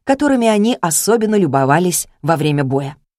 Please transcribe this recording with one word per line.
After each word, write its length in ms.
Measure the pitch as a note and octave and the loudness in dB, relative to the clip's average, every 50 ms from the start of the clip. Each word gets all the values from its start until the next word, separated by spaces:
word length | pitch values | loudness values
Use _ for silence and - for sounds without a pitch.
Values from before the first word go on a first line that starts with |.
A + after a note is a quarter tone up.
| - | -4
которыми 420 | - C4+ C4+ D4 C#4+ C4+ A#3+ A#3 | -2 -2 0 2 0 0 2 2
они 320 | A3 G#3+ G#3 G#3 A#3 - - | 2 2 2 2 0 0 -2
особенно 540 | - E3 D#3+ - - G3+ A3+ A3 A3 G#3 G#3+ | -2 -4 -2 -2 0 0 0 0 0 0 0
любовались 720 | G#3 F3+ C#3 B2+ C#3 C3+ C3+ C#3+ E3 F3+ F3+ E3 - - - _ _ | 2 0 2 0 0 2 2 2 2 2 0 -2 -4 -6 -10 _ _
во 140 | - C#3+ E3 | -4 -4 -2
время 260 | C#3+ D3+ D3+ C#3+ D3 | 0 0 -2 0 -2
боя. 340 | C#3 B2+ C3+ C#3 C#3 C#3 D3 _ _ _ _ | -2 -2 -2 -4 -4 -6 -12 _ _ _ _